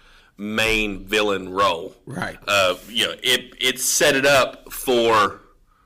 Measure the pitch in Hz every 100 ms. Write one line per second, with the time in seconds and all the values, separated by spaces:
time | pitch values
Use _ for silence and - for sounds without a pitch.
0 | _ - _ - 104 107 110 110 107 92
1 | 95 107 107 98 92 92 98 82 92 -
2 | - 156 107 - - 101 92 90 - 117
3 | 95 82 123 123 - - 127 123 - -
4 | 160 139 135 139 117 - - - - 120
5 | 117 110 98 - - _ _ _